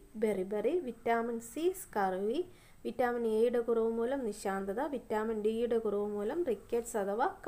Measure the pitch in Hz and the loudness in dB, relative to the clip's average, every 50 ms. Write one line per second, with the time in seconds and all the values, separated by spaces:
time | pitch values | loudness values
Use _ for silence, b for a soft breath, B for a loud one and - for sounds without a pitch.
0 | - - - 220 226 214 202 190 185 196 214 208 208 247 330 370 269 247 226 - | -10 -14 -4 0 0 2 2 0 -2 -2 -2 0 2 2 2 2 0 -4 -6 -4
1 | - 233 233 233 233 240 233 233 233 - - 294 330 359 370 - - - - 220 | 0 2 2 2 2 0 -2 -4 -6 -8 -4 0 0 0 0 0 -6 -4 -2 0
2 | 196 190 185 185 196 214 240 330 359 B B B B B B B - 233 226 - | 2 2 0 0 0 0 0 0 -2 B B B B B B B -8 -4 -2 0
3 | 247 240 240 240 233 220 220 220 233 247 226 240 226 240 233 226 220 226 226 226 | 0 2 2 0 2 2 4 4 4 4 4 2 2 2 2 2 2 2 2 0
4 | 233 254 277 277 254 208 208 - - 202 190 196 196 196 190 226 294 320 285 233 | 0 0 0 0 -2 -2 -4 -4 -2 -2 -2 -2 -2 -2 -2 -2 -2 -2 -2 -6
5 | - - 226 202 220 226 226 214 208 220 220 226 240 226 233 226 220 208 202 202 | -4 -2 -2 0 0 0 0 0 0 0 2 0 0 2 2 0 2 0 0 0
6 | 208 208 208 208 208 214 285 349 349 269 214 214 - - 233 233 226 - - 220 | 0 -2 -2 -2 -2 -2 -2 0 0 0 -2 -2 -4 -2 -2 -2 -2 -2 -2 -2
7 | 196 196 202 226 277 381 392 - - | 0 0 0 2 0 0 0 0 4